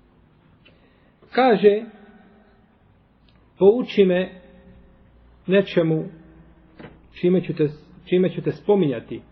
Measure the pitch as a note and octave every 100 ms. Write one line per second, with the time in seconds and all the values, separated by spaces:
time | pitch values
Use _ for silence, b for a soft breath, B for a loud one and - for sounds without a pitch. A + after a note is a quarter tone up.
0 | _ _ _ _ _ _ _ b b b
1 | b b _ - C4 G3 G3+ G#3 A#3 -
2 | - - - _ _ _ _ _ _ _
3 | _ _ _ _ _ - F#3+ A#3+ A#3+ -
4 | F#3+ F3+ F#3 - - - - - - _
5 | _ _ _ _ - G3 G3 F#3 D#3+ D#3+
6 | D#3+ - - - - - _ - - -
7 | - - F3 F#3 F3 D3+ D3+ - - -
8 | - F#3 F#3 - E3 E3 - G3+ D#3 A#2
9 | - A2+ -